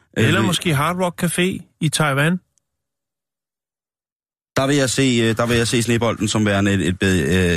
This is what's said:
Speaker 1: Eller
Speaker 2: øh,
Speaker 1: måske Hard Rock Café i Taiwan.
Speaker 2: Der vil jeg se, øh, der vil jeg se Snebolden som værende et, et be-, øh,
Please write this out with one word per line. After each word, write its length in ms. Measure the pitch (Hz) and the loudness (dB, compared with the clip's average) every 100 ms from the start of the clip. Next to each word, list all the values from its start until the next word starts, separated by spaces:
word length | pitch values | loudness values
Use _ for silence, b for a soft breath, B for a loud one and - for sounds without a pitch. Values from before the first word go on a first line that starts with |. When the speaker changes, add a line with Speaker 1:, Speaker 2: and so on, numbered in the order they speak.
| B - | B -2
Speaker 1:
Eller 240 | 127 175 | 0 2
Speaker 2:
øh, 60 | 190 | 0
Speaker 1:
måske 280 | 165 175 | -2 -2
Hard 220 | 139 156 180 | 0 -2 -2
Rock 260 | 180 - | -4 -2
Café 520 | 175 180 185 214 - - | -4 0 -2 -4 -12 -4
i 80 | 156 | -2
Taiwan. 520 | - 151 135 156 180 _ _ _ _ _ _ _ _ _ _ _ _ _ _ _ _ _ _ _ _ _ - | 0 0 2 0 0 _ _ _ _ _ _ _ _ _ _ _ _ _ _ _ _ _ _ _ _ _ -4
Speaker 2:
Der 100 | 135 | 0
vil 100 | 143 | 0
jeg 140 | 131 | 0
se, 120 | 135 | 0
øh, 340 | 135 117 113 113 | 2 2 0 0
der 100 | 117 | 0
vil 100 | 117 | 0
jeg 120 | 117 | 0
se 140 | 123 | 0
Snebolden 460 | 117 113 117 - 107 | 0 0 0 -2 -2
som 180 | 110 104 | 0 0
værende 260 | 98 101 | 2 2
et, 160 | 98 82 | 0 0
et 100 | 92 | 0
be-, 80 | 98 | 0
øh, 60 | 92 69 92 87 | 0 2 0 0